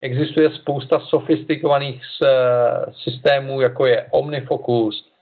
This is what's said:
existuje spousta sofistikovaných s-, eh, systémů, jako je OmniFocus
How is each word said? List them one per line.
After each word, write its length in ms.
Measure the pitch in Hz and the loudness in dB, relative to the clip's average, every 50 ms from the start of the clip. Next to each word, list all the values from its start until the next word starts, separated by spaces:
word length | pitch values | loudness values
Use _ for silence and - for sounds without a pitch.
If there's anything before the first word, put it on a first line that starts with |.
| - | -10
existuje 480 | 131 123 139 156 - - 156 156 151 | -6 -2 -2 -2 0 2 2 2 2
spousta 500 | - - - - 143 139 127 - 165 143 | 2 -2 -6 -6 -6 -6 -2 -2 -2 -2
sofistikovaných 1040 | - - - 147 - - 160 156 - - 156 139 151 147 143 139 143 139 120 131 - | 0 0 -2 -2 0 0 -2 -2 -2 -4 -6 -4 0 0 0 0 0 -4 -8 -12 -14
s-, 220 | - - - 147 | -16 -8 0 2
eh, 680 | 139 131 131 127 123 123 123 120 117 - - - - - | 4 4 4 4 4 4 4 2 2 0 0 -4 -6 -10
systémů, 680 | - - - 127 131 - 151 139 139 135 135 135 135 | -10 -8 -8 -8 -2 0 2 2 2 0 -4 0 0
jako 260 | 131 120 127 - 135 | 0 0 2 2 2
je 200 | 127 120 110 - - | 4 4 2 2 0
OmniFocus 1000 | - 131 139 147 147 139 - - 147 139 - - 120 117 113 107 104 - - _ _ _ | 0 0 0 0 -4 -8 -4 -4 -4 -4 0 0 0 2 2 0 -2 -6 -12 _ _ _